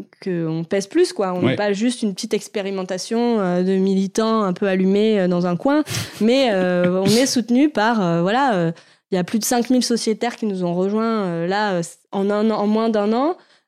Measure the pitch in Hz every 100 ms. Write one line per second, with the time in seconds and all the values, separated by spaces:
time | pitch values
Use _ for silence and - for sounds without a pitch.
0 | - _ 196 170 160 165 165 196 196 330
1 | 359 - 190 180 180 - 208 196 240 240
2 | 208 185 220 208 - 214 196 190 185 185
3 | - 226 240 226 185 180 185 190 196 190
4 | 196 226 220 220 196 180 202 190 190 202
5 | 220 208 180 175 180 175 269 302 294 -
6 | - - 214 269 247 190 180 180 180 185
7 | 196 226 269 254 220 247 302 214 220 220
8 | 175 170 180 247 277 185 165 165 _ _
9 | - 185 175 220 - 247 226 254 240 220
10 | 226 214 240 - 220 185 175 175 190 214
11 | 226 220 185 170 175 202 214 180 170 -
12 | - 196 202 208 220 214 208 214 226 214
13 | 208 233 302 359 _ _